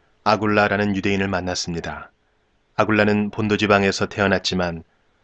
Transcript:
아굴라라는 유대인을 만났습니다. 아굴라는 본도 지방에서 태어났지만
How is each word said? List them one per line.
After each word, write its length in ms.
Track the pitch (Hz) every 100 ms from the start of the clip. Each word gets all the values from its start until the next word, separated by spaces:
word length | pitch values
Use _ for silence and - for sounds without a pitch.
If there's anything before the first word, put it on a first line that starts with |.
| _ _
아굴라라는 720 | 107 107 107 104 104 101 104 95
유대인을 320 | 101 98 98
만났습니다. 840 | 92 90 90 - 82 80 76 - _ _ _ _ _ _ -
아굴라는 560 | 104 107 104 104 104
본도 260 | - 107 104
지방에서 480 | 104 101 98 - 101
태어났지만 760 | - 98 92 - 92 87 85 - _ _ _